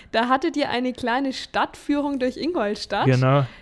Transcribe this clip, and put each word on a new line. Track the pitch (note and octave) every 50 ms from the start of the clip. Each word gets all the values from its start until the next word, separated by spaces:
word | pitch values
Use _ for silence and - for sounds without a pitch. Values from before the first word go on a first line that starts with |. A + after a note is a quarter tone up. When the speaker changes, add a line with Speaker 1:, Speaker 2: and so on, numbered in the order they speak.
| - - -
Speaker 1:
Da | A3+ A#3 B3
hattet | C4 C4+ - E4 C4+
ihr | D4 C#4+ -
eine | - A#3+ B3+ B3+ B3
kleine | - - A#3 A#3 C4 C#4 C4+ B3+
Stadtführung | - - - - G3+ A#3+ D#4 - - - - C#4+ D4 C#4+ D4 C#4+ C4
durch | B3+ B3+ B3+ -
Ingolstadt. | - D4+ F4+ E4+ A3 G3+ G#3 - - - G3+ G3+ - C3
Speaker 2:
Genau. | C3 B2 C3 C3 C3+ C#3+ C#3 B2 - -